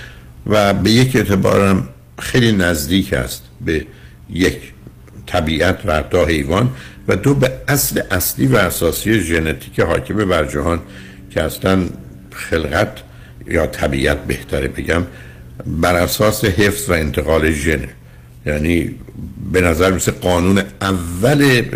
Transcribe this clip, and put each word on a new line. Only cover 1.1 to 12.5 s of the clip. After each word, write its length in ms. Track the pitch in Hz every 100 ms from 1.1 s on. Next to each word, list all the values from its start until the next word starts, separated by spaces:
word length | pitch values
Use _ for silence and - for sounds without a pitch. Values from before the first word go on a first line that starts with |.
| 123
اعتبارم 720 | 98 98 98 101 98 95 - - - -
خیلی 340 | - 135 117
نزدیک 600 | 101 87 80 73 95 92
است 300 | 69 60 - - -
به 260 | 82 78 - - - - -
یک 260 | 90 87 - - - - - - - -
طبیعت 540 | 90 78 78 87 92
و 100 | 95 76
حتی 280 | 71 90
حیوان، 460 | 85 80 69 92 127 - - - -
و 80 | 95
دو، 180 | 139
به 180 | 139 127 - -
اصل 320 | 139 - 107 -
اصلی 360 | 92 - - 135
و 100 | 120
اساسی 640 | 87 - 85 - 98 113
ژنتیک 600 | 82 85 78 73 - -
حاکم 480 | 85 85 - 95 98
بر 160 | 87
جهان 360 | 71 71 78 82 - - - - -
که 120 | 85
اصلاً 440 | 80 - 95 95 87 - - - -
خلقت 680 | - -